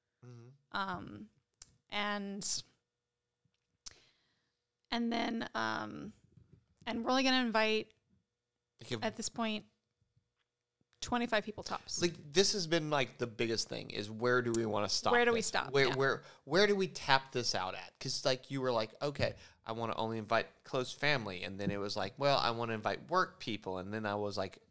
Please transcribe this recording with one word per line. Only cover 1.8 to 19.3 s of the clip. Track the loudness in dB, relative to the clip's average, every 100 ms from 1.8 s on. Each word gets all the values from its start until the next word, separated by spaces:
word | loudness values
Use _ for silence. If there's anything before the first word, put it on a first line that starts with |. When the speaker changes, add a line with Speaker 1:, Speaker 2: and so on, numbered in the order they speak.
| _
Speaker 2:
and, | -4 -2 -2 -4 -6 -4 -4 -6 _ _ _ _ _ _ _ _ _ _ _ -20 -20 _ _ _ _ _ _ _ _ _
and | -2 0
then, | 0 -2 -4 -4
um, | -2 -2 -2 -4 -8 -12 -14 _ -20 -20 -20 _ _ -8
and | -4
we're | 0
only | 2
gonna | 4 2
invite, | 2 2 2 2 -4 _ _ _ _ _ _ _ _ _
Speaker 1:
Like, | -8
if | -4
Speaker 2:
at | -4 -4
this | -6
point, | -4 -4 -4 -8 _ _ _ _ _ _ _ _ _ _ _ _ _
twenty-five | -4 -2 2 0
people | 0 -6
tops. | -6 -8 -6 0
Speaker 1:
Like, | 0 -2 0
this | 4 4
has | 2 2
been, | 2 2
like, | 2 0 -2
the | -4
biggest | 0 0 0 -2
thing | -6 -6
is | -6 -6
where | 0 4 4
do | 4
we | 2 2
wanna | 2 2
stop | 2 4
Speaker 2:
Where | 4
do | 4
we | 4
Speaker 1:
this? | 2
Speaker 2:
stop? | 0 2
Speaker 1:
Where, | 4 4
Speaker 2:
Yeah. |
Speaker 1:
where, | 4 2 0 -6 -20
where | 0 4 6
do |
we | 4 0
tap | -2 4 4 4
this | -2 0
out | 0 -2
at? | -6 -10 -10
'Cause, | -6 -2
like, | 0 0 -2
you | -2
were | 0
like, | 0 -2 -4
"Okay, | -6 0 0